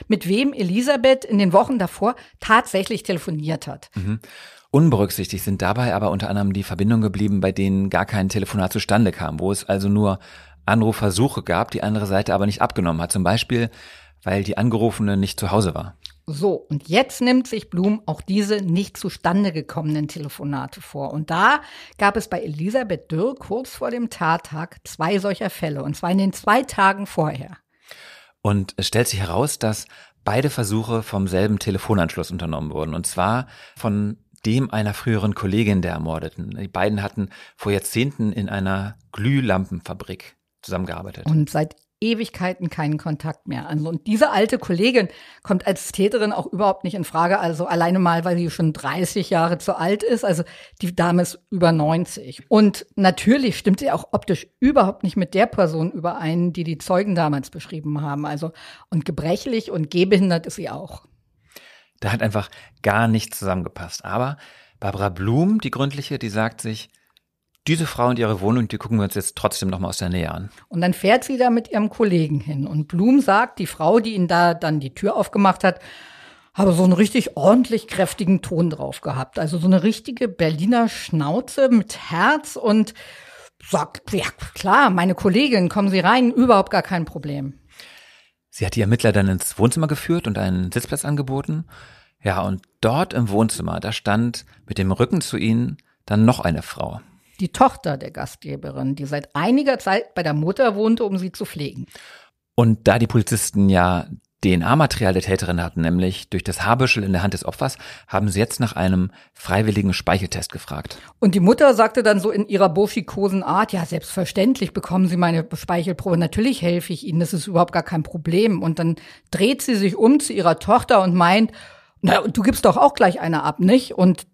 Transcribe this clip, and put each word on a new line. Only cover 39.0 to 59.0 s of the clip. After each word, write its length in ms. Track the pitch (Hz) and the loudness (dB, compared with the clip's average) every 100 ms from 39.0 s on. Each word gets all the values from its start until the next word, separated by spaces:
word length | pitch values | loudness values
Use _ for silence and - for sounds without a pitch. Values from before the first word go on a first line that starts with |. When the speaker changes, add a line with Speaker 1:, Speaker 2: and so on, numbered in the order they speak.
| _ | _
Speaker 2:
Glühlampenfabrik 1200 | - 110 139 123 95 95 87 - 90 - 92 - _ _ _ | -6 -2 0 0 0 -2 -8 -10 -14 -12 -14 -16 _ _ _
zusammengearbeitet. 640 | - 92 90 82 95 101 | -10 -8 -6 -10 -12 -10
Speaker 1:
Und 240 | - 156 147 | -2 0 0
seit 280 | 156 156 - _ _ | -2 -6 -8 _ _
Ewigkeiten 720 | 220 226 226 - 185 180 175 | -4 -4 -6 -6 -6 -6 -8
keinen 300 | - 147 151 | -6 -4 -4
Kontakt 500 | 165 151 160 - - | -6 -8 -8 -12 -10
mehr. 180 | 127 156 | -10 -6
Also, 220 | 156 156 | -6 -4
und 180 | 165 - | -6 -2
diese 260 | 214 - | 2 2
alte 260 | 190 220 254 | 2 0 -2
Kollegin 500 | - 175 226 247 185 - - - | -2 0 2 2 0 -4 -20 -16
kommt 240 | - 185 - | -2 -2 0
als 260 | 180 - | -4 -6
Täterin 380 | - 196 233 208 | -2 0 0 -2
auch 140 | - | -2
überhaupt 400 | - 180 202 190 | -6 -2 0 0
nicht 80 | 180 | -4
in 120 | 196 | -6
Frage. 340 | 165 160 170 196 | -4 0 0 0
Also 260 | 170 160 | -2 -4
alleine 340 | 180 170 170 185 | -2 0 2 2
mal, 280 | 180 165 170 | 2 2 0
weil 100 | 175 | 0
sie 140 | 170 | -2
schon 240 | - 160 | 0 -2
dreißig 560 | 151 135 156 180 208 180 | 0 -4 -4 -2 -4 -2
Jahre 260 | 175 165 170 | 0 0 0
zu 220 | - 185 | -2 -2
alt 240 | 170 208 | 0 0
ist. 240 | 453 233 202 | 0 0 0
Also 160 | 165 170 - - - | -2 -4 -10 -20 -8
die 120 | 180 | -6
Dame 280 | 180 170 175 | 0 2 2
ist 160 | 175 - _ | 0 -6 _
über 240 | 190 170 | 0 2
neunzig. 720 | 165 151 165 175 - - - - | 4 2 0 -2 -8 -16 -18 2
Und 340 | 214 208 - - - | 4 6 2 -6 0
natürlich 600 | 190 185 - 277 254 - | 2 4 2 4 2 0
stimmt 240 | - 190 | 0 2
sie 100 | 277 | 0
auch 180 | 160 - | -2 -2
optisch 340 | - - 180 - _ | -4 -2 -4 -6 _
überhaupt 440 | 254 277 196 - | 2 4 4 0
nicht 120 | 185 202 | -4 -2
mit 160 | 180 | -2
der 140 | 190 - | 2 2
Person 440 | - 175 160 165 | 2 0 0 -4
überein, 600 | 185 170 - 160 170 175 | -4 -6 -4 -4 -2 -2
die 120 | 170 | -2
die 120 | 165 156 | -6 -6
Zeugen 380 | - 185 208 | -2 0 0
damals 340 | 170 156 143 131 | 0 0 -2 -6
beschrieben 540 | - - 156 151 151 | -14 -14 -10 -6 -4
haben. 240 | 147 143 151 | -4 -6 -6
Also, 260 | 151 160 - - - _ | -8 -8 -12 -20 -20 _
und 160 | 170 | -4